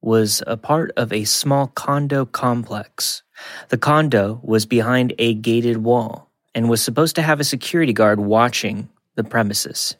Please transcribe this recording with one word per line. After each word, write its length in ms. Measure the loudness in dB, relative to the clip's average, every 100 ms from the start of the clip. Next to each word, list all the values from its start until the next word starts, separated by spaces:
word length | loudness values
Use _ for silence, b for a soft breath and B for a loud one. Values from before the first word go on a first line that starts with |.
was 420 | 2 2 2 0 -4
a 100 | -8
part 340 | 0 0 0 -2
of 160 | -2
a 120 | -2
small 420 | -2 -2 0 0 0
condo 580 | -4 -2 -2 0 -2
complex. 960 | -2 -2 -2 -2 -4 -10 -10 -8 -6 -6 _ B B B B
The 80 | -2
condo 640 | 2 2 4 2 0 -4
was 220 | 0 0
behind 480 | 2 0 2 2 0 0
a 160 | 0
gated 420 | 0 0 0 0 0
wall 540 | 2 2 0 -10 -16 _ _
and 160 | -2 2
was 120 | 2
supposed 320 | 0 0 0 2
to 60 |
have 180 | 0 0
a 40 |
security 480 | 0 -4 -2 0 2
guard 280 | 4 4 4
watching 680 | 2 2 2 0 -4 -6 -10 _ _
the 80 | -8
premises. 760 | -2 0 0 -2 -4 -6 -8 -8